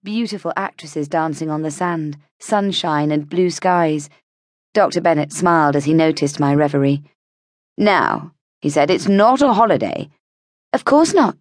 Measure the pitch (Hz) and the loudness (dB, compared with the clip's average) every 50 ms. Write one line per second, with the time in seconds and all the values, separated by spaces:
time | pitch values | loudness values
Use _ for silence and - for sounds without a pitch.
0 | _ 190 214 226 233 208 208 190 - 170 - - 196 - - - - 151 - 156 | _ -6 -4 -4 -4 -4 -6 -8 -8 -6 -6 -6 -6 -8 -10 -14 -20 -12 -8 -8
1 | 147 143 165 165 160 160 151 143 160 156 151 151 156 156 147 - 180 175 175 160 | -6 -4 -2 -2 -2 -2 -4 -6 -6 -6 -6 -4 -6 -6 -6 -4 -4 -4 -4 -4
2 | 156 151 143 147 _ _ _ _ - - 226 208 202 202 185 - - 170 156 147 | -6 -8 -10 -12 _ _ _ _ -6 -2 -2 0 0 0 -2 -2 -2 -2 0 0
3 | 147 151 151 151 147 147 - 175 185 180 170 - - 185 180 175 170 160 151 151 | 0 0 0 -2 -4 -4 -2 0 0 0 -2 -2 0 0 2 2 2 0 0 -4
4 | 147 - _ _ _ _ _ _ _ _ _ _ _ _ _ 214 196 - - 175 | -6 -10 _ _ _ _ _ _ _ _ _ _ _ _ _ 2 2 2 0 0
5 | 170 170 165 151 151 147 - - 180 180 170 165 151 147 139 143 143 143 160 160 | 2 2 2 2 0 -4 -4 -2 0 2 4 4 4 2 2 0 0 2 2 4
6 | 160 160 156 - 151 143 147 - 151 139 143 143 147 147 147 143 139 139 143 143 | 4 2 0 0 -4 -4 -2 -2 -2 0 2 2 0 0 0 0 0 0 0 -2
7 | 147 _ _ _ _ _ _ _ _ _ _ _ _ _ _ - 208 208 196 165 | -6 _ _ _ _ _ _ _ _ _ _ _ _ _ _ -2 0 2 2 2
8 | 104 - 53 - 151 170 _ _ _ _ _ _ - 147 143 156 143 - 185 - | 2 0 -2 -4 -8 -14 _ _ _ _ _ _ -6 -2 0 0 2 2 0 0
9 | - 190 202 196 208 226 254 254 285 269 220 190 233 220 175 120 107 92 - 50 | 0 0 2 4 4 4 4 4 2 2 4 2 2 2 2 0 -2 -4 -6 -8
10 | - - _ _ _ _ _ _ _ _ _ _ _ _ - - - - 269 294 | -10 -14 _ _ _ _ _ _ _ _ _ _ _ _ -6 -4 0 2 4 4
11 | 330 320 349 381 277 190 - _ | 4 4 2 2 0 0 -2 _